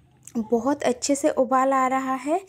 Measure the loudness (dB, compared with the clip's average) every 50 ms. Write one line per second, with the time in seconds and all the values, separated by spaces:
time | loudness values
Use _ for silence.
0 | _ _ _ _ _ -10 -8 -8 -2 0 -2 0 0 0 -2 0 0 -2 -2 0
1 | -2 -2 0 2 0 0 2 2 2 2 2 2 4 2 2 2 2 2 0 -2
2 | -2 -2 -4 -4 -2 -2 -2 -2 -2